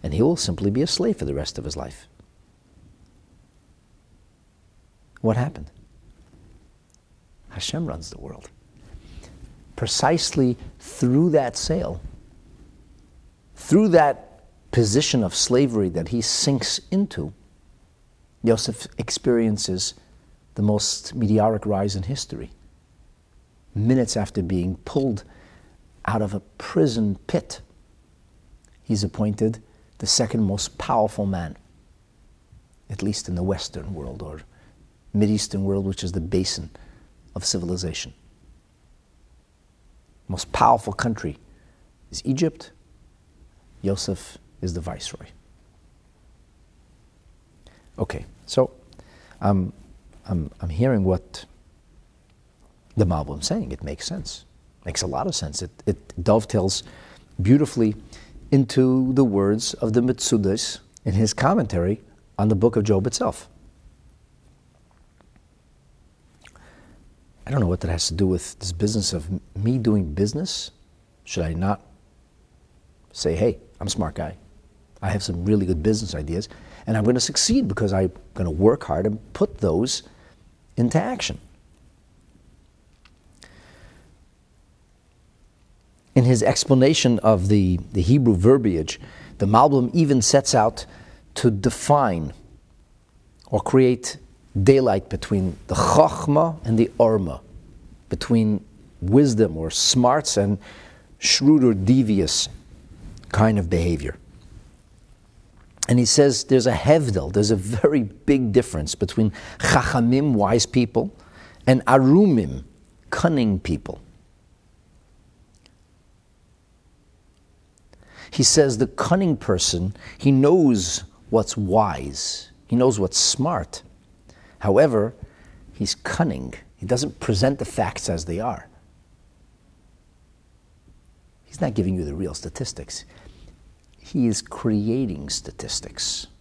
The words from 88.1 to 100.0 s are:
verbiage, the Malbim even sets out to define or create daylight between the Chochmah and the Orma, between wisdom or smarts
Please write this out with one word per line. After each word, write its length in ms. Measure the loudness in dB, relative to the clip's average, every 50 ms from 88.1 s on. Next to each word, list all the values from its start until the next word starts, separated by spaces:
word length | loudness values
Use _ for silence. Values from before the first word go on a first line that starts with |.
| 4 4 6 4 4
verbiage, 640 | 6 6 6 6 6 4 0 0 0 -4 -6 -8 -14 -14 -20 -20 -20 -20 -20 -6 -4
the 80 | 0
Malbim 460 | 4 6 6 6 6 4 2 0 2 2
even 280 | 2 2 4 4 2
sets 320 | 2 4 4 2 2 4 2
out 320 | 2 2 2 0 -4 -16 -16 -18 -20 -20 -20 -20 -20 -20 -16 -10
to 140 | 0 0 2
define 840 | 2 2 0 -2 -2 -2 0 2 2 2 4 0 0 -2 -4 -8 -10 -14 -20 -20 -20 -20 _ _ _ _ _ _ _ _ _ _ _ _ _ _ _ _ _
or 120 | -4 -4 -4
create 580 | -2 4 4 6 6 6 2 0 -4 -12 -12 -12 -18 -20 -20 _ _ _ _ 0 4
daylight 440 | 4 4 4 4 2 0 0 -2
between 480 | -6 -10 -10 -4 -2 -2 0 0 -2 -6 -8 -10
the 80 | -6 -2
Chochmah 800 | -2 0 2 4 4 4 4 2 -4 -2 0 2 2 2 0 -2 -6 -4
and 120 | 0 2
the 140 | 2 2 2 4 2
Orma, 400 | 4 4 4 2 -2 -4 -8 -10 -14 -20 -20 -20 -20 -20 -20 -20 -20 -20 -20 -20 -8 -8
between 520 | -6 -6 0 2 2 4 4 2 0 -2 -4 -10 -20 -20 -20 -20 -14 -8
wisdom 560 | -4 4 6 6 6 6 4 4 2 2 2
or 160 | -4 -6 -4
smarts 640 | -2 0 0 2 2 4